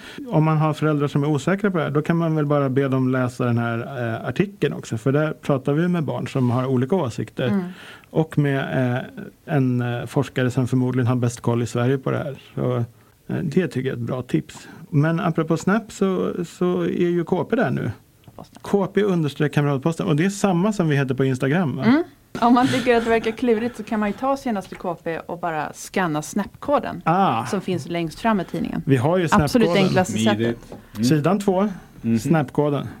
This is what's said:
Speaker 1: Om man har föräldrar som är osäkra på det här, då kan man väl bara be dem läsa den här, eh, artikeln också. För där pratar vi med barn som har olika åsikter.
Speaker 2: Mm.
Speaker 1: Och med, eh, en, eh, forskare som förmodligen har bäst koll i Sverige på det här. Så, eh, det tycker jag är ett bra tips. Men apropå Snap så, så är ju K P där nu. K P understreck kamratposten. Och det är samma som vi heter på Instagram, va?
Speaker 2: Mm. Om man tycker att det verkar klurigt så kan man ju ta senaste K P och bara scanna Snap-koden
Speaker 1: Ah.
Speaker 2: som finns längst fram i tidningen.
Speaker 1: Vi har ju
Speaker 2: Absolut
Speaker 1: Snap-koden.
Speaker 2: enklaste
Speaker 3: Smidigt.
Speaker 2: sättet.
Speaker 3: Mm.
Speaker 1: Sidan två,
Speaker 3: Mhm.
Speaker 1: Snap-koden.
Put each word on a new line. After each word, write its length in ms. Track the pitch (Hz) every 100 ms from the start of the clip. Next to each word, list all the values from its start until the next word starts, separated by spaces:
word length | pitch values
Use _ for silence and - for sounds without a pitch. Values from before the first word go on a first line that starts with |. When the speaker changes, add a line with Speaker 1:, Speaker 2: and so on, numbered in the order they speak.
| - - 262
Speaker 1:
Om 160 | 160
man 120 | 156 156
har 140 | 156
föräldrar 340 | 147 151 147 143
som 140 | 147
är 60 | 143
osäkra 420 | 147 - 196 208
på 80 | 175
det 60 |
här, 60 | 143
då 120 | 143
kan 140 | 151 170
man 200 | 165 156
väl 100 | 143
bara 220 | 147 139
be 200 | 131 139
dem 200 | 131 127
läsa 360 | 127 123 -
den 140 | 123 117
här, 200 | 117 117 120 135 117
eh, 140 | 113 131
artikeln 460 | 127 202 - 147
också. 240 | - - 117
För 140 | 139
där 200 | 143 156
pratar 400 | - - 135 139
vi 160 | 147 175
med 160 | 175
barn 240 | 127 123 127
som 220 | 139 123
har 160 | 120 131
olika 300 | 127 131 190
åsikter. 520 | 131 117 104 - 131
Speaker 2:
Mm. 160 | 202 180 - - - -
Speaker 1:
Och 280 | 160 160 -
med, 560 | 143 139 - 135 123 127
eh, 60 | - - - - -
en, 260 | 151 131 123
eh, 260 | 120 120 -
forskare 440 | 143 127 - 127
som 180 | 131 123
förmodligen 380 | 131 127 127 120
har 100 | 127
bäst 240 | 120 -
koll 220 | - 117
i 40 | 117
Sverige 320 | 120 120 139
på 120 | 139
det 80 | 123
här. 200 | 143 131 -
Så, 220 | 135 131 123
eh, 80 | 117 - _ _ - 131
det 260 | 160 165 165
tycker 200 | 127 131
jag 80 | 120
är 20 |
ett 60 | 117
bra 160 | 131
tips. 460 | - 156 - - - - -
Men 300 | 147 160 165
apropå 360 | 170 165 156 160
Snap 360 | - 220 214
så, 400 | - 190 185 190 -
så 380 | 170 - 180 180
är 260 | 175 - 175
ju 160 | 175
K 200 | 160 175
P 120 | 131 254
där 140 | 147
nu. 200 | 135 - - _ _ - - - -
K 240 | - 202 190
P 160 | 190
understreck 500 | 208 175 147 - 147
kamratposten. 520 | 151 143 139 165 165 185
Och 100 | 151
det 80 |
är 60 | 190
samma 420 | 196 202 170 208
som 160 | 208 160
vi 80 | 143
heter 180 | 135
på 100 | 127
Instagram, 520 | 135 131 135 170 151 131
va? 80 |
Speaker 2:
Mm. 180 | 214 294 359 - _ -
Om 140 | 240
man 120 | 247 262
tycker 280 | 247 240 233
att 80 |
det 60 | 226
verkar 200 | 226 220
klurigt 460 | 220 247 220 240 -
så 60 |
kan 180 | 214 214
man 80 | 208
ju 40 |
ta 240 | 202 269 277
senaste 380 | 247 202 185
K 200 | - 185
P 240 | 165 170 160
och 200 | - 170
bara 340 | 175 156 143
scanna 500 | - - 202 175 151
Snap-koden 800 | - 208 190 - - 277 87 170
Speaker 1:
Ah. 420 | 160 180 185 113 123
Speaker 2:
som 140 | 202
finns 280 | 190 139 160
längst 320 | 170 165 -
fram 200 | 226 208
i 40 |
tidningen. 380 | 165 165 - - 156
Speaker 1:
Vi 100 | 131
har 220 | 147 185
ju 60 |
Speaker 2:
Absolut 260 | 165 208 147
Speaker 1:
Snap-koden. 340 | 247 208 -
Speaker 2:
enklaste 280 | 185 - -
Speaker 3:
Smidigt. 480 | - 110 107 117 117
Speaker 2:
sättet. 160 | - - -
Speaker 3:
Mm. 100 | -
Speaker 1:
Sidan 340 | 123 151 156 202
två, 300 | 202 185 208 180 - -
Speaker 3:
Mhm. 160 | 117 113
Speaker 1:
Snap-koden. 680 | 135 160 127 - 147 139 - -